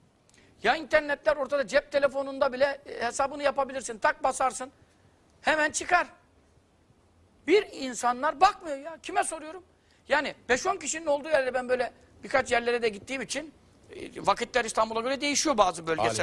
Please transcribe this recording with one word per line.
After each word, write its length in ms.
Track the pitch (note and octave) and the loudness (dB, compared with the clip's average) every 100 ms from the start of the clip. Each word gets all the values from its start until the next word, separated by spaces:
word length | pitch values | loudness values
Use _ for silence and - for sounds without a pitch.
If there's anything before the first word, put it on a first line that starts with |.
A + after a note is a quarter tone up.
| _ _ _ _ _ _ | _ _ _ _ _ _
Ya 140 | A3 D#4 | 0 0
internetler 600 | C#4 D#4 D4 C#4+ D#4 D4 | 2 2 2 0 0 0
ortada, 300 | B3+ C#4+ G#3+ | 0 -2 2
cep 260 | C#4 C#4+ | 0 2
telefonunda 600 | C#4+ C#4 C4+ C#4 C4+ C#4 | 2 2 0 -4 -2 -2
bile, 280 | B3+ C#4 C#4 - | 2 0 0 -10
e, 200 | - A#3 | -6 -4
hesabını 360 | A#3+ C4+ D4 | -2 -2 0
yapabilirsin. 560 | C#4+ C#4 C4+ C4+ A#3+ A3 | -2 0 -2 -4 -10 -2
Tak, 260 | D4+ D4+ | 0 0
basarsın. 480 | C#4 B3+ C4 G#3+ C4 - _ _ _ _ _ _ | -2 0 -2 -2 -10 -16 _ _ _ _ _ _
Hemen 300 | - D#4 D4+ | 0 2 0
çıkar. 360 | - E4+ F4 D4+ - _ _ _ _ _ _ _ _ _ _ _ _ - | -2 0 0 0 -8 _ _ _ _ _ _ _ _ _ _ _ _ 2
Bir 200 | G4+ G4 | 4 4
insanlar 680 | - C4 A#3 A#3+ B3 D4 C#4+ | -6 -8 -2 -2 0 -2 4
bakmıyor 360 | F#4+ G4 E4+ C#4 | 4 4 -6 -8
ya. 220 | D4+ D#4 | -10 -14
Kime 220 | - G4 | -4 -2
soruyorum? 380 | - D#4+ D#4 F4+ - _ _ _ - | -2 -4 -12 -16 -18 _ _ _ 0
Yani 260 | C#4 C4 - - | 0 0 -6 -2
beş 180 | B3 F#4 | 0 0
on 100 | G4 | -2
kişinin 300 | C#4+ D#4+ E4 | -4 -4 0
olduğu 220 | C#4+ D4 | 0 2
yerde 260 | D4+ B3+ | 2 2
ben 140 | B3+ B3 | -2 0
böyle 240 | B3+ A#3 - _ _ | 0 0 -6 _ _
birkaç 280 | - C4+ B3+ | -2 0 2
yerlere 300 | A#3 A#3+ A#3+ | 0 2 0
de 60 | A#3 | 0
gittiğim 340 | G3+ - C4+ | -4 -8 -8
için, 320 | G#3+ C4+ D#4 - _ _ - | -6 -8 -8 -14 _ _ -20
e, 360 | - - - - | -16 -14 -2 0
vakitler 380 | G3 A#3 B3 | 0 0 0
İstanbul'a 360 | A3 A3+ A3+ A3+ | 0 0 0 0
göre 200 | A#3 C4+ | -2 -2
değişiyor 380 | D4 C4+ D#4 A#3 | 0 0 2 4
bazı 280 | F#3+ E3+ E3 | 4 2 -2
bölgesel 220 | D#3+ A2+ - | 0 0 0